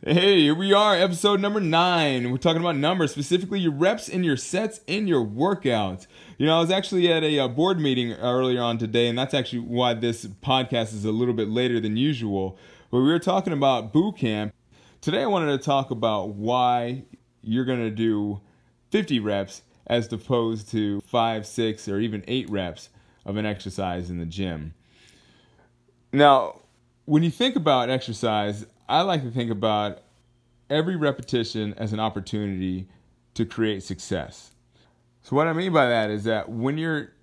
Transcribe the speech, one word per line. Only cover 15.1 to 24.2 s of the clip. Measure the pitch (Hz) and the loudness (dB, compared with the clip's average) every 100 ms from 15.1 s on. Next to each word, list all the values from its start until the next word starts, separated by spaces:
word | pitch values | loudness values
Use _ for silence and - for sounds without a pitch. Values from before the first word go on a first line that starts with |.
| 147 | 0
I | 135 | 2
wanted | 190 156 139 | 0 0 -2
to | 147 | 0
talk | 139 135 | 0 0
about | 120 113 107 95 | -2 0 0 -4
why | 101 107 123 123 123 120 131 - - _ _ | -6 -2 2 2 2 -2 -8 -12 -20 _ _
you're | 107 113 | -4 -2
gonna | 127 127 113 | 0 -2 -2
do | 107 113 104 104 101 - _ _ _ _ | 0 0 0 -2 -6 -12 _ _ _ _
fifty | 208 190 131 | -2 0 -2
reps | 104 101 98 - _ _ - | 0 -2 -4 -10 _ _ -2
as | 120 107 | -2 -2
opposed | 110 - 127 113 110 104 | -8 -2 0 0 -4 -4
to | 117 104 101 - | -2 -2 -4 -2
five, | 120 113 110 104 | 0 0 -2 -6
six, | - 113 110 - | -2 -2 -2 -4
or | 98 | -4
even | 113 107 92 | -2 -4 -6
eight | 127 - | -6 -4
reps | 101 90 80 - _ _ _ - | -4 -4 -8 -18 _ _ _ -8
of | 101 | -4
an | 107 | -4
exercise | 101 98 95 95 90 87 | -6 -8 -6 -4 -4 -6
in | |
the | 87 | -8